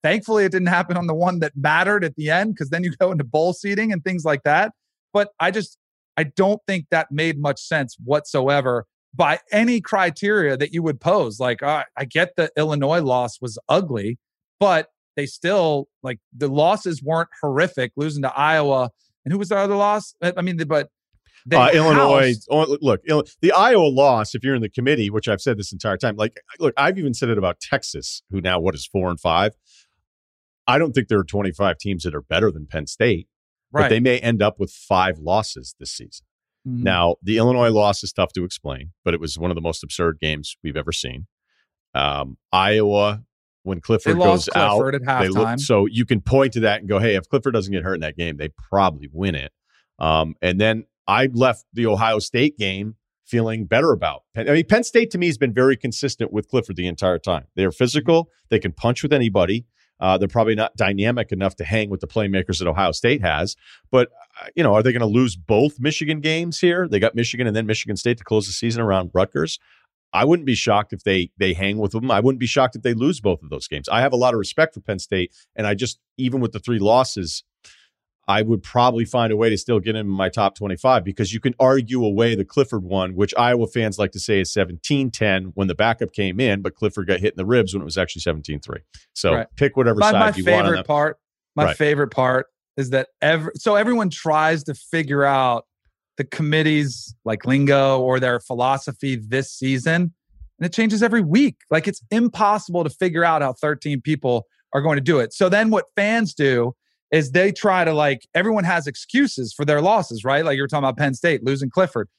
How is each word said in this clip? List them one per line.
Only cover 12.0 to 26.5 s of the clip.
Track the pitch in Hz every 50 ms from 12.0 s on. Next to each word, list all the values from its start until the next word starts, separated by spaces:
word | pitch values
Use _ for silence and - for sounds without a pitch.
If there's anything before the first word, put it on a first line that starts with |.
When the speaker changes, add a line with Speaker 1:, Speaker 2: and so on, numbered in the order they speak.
| 139
Speaker 1:
get | 123 - 156 175 170 _
the | - 165 151 _
Illinois | 147 156 156 151 147 139 139 160 175
loss | 175 135 127 123 123 120 - -
was | 127 120 110 113 _ -
ugly, | 135 180 202 156 123 110 98 107 120 - _ _ _ _ _ _ _ _
but | 202 202 180 160 156 _ _ _ _ _ _
they | - 143
still, | 135 - - - 170 202 202 170 160 147 139 139 _ _ _ -
like, | 131 123 101 _ _
the | _ 123 143
losses | 139 135 147 151 175 208 208 - 185 165 139
weren't | 143 139 160 165 170 _ - -
horrific, | - 147 135 139 170 185 - - 127 120 _
losing | 143 147 156 147 147
to | 135 131 - 135
Iowa. | 143 151 160 156 147 143 139 131 127 123 _ _ _ _ _ _ _
And | 131
who | 175 196
was | 202 175
the | 208
other | 196 196 202 202
loss? | 202 202 208 208 214 - - - _
I, | 170 175 180
I | 180
mean, | 175 185 180 165
the, | 165
but | 143 160 147 143 - _ _ _ _ _ _ _ _ _ _ _
they | 123 165
Speaker 2:
Uh, | 143 123 143
Illinois. | 170 160 156 160 151 143 139 143 139 135 135 127 120
Speaker 1:
housed | 107 - -
Speaker 2:
Oh, | 139 151 160 135 143 147
look, | 151 135 110 92 _ -
Ill-, | 156 151 - - - _
the | - 175
Iowa | - 180 202 247 254 208 165 147
loss, | 131 131 143 139 127 113 107 - -
if | 120 117
you're | 135 139
in | 123
the | 110 104
committee, | _ - 120 135 151 127 107 101
which | 104 110 -
I've | 117 107 92
said | - 135 117 104
this | 101 -
entire | - 92 - 107 95
time, | 92 - 117 104
like, | 104 107 110 _ - _ _